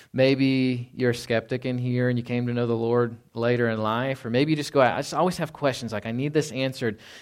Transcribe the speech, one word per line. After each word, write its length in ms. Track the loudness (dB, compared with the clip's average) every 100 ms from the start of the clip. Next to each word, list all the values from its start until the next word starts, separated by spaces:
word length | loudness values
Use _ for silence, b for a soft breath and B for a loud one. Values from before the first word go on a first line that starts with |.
| B
maybe 760 | 2 4 4 2 2 0 -2 -6
you're 180 | -2 0
a 40 | 0
skeptic 500 | -2 -2 -2 -4 -4
in 120 | -4
here 320 | -2 0 0
and 100 | 0
you 60 | -2
came 220 | -4 -2
to 60 |
know 140 | -2 0
the 80 | 0
Lord 400 | 2 2 0 -4 _
later 360 | -2 2 2 2
in 120 | 0
life, 440 | -2 -2 -2 -4 -2
or 40 |
maybe 220 | 0 2
you 40 | 0
just 160 | 0
go, 80 | 4
"I 160 | 4 2
just 160 | -2
always 240 | 0 0 0
have 160 | -6
questions, 400 | -2 -2 -2 -4
like, 120 | -6 -4
I 60 |
need 220 | -4 0
this 180 | 0 0
answered." 480 | -2 -4 -2 -4 -4 B B